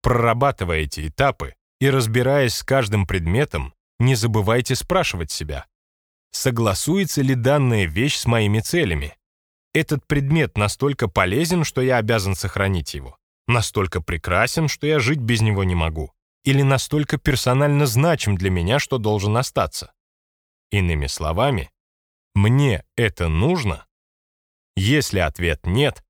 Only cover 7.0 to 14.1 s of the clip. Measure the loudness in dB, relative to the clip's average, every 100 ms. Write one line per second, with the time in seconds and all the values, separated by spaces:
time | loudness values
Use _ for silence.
7 | 0 0 0 2 2 4 4 2 0 0
8 | -2 0 0 2 2 0 0 -2 0 -2
9 | -6 -12 _ _ _ _ _ -2 -2 -4
10 | _ -2 2 2 2 0 -2 0 -2 0
11 | -2 0 0 0 0 0 0 0 2 2
12 | 2 0 0 -4 -4 -2 0 0 -4 -10
13 | -14 -20 _ _ -2 0 0 -2 -2 -4
14 | -6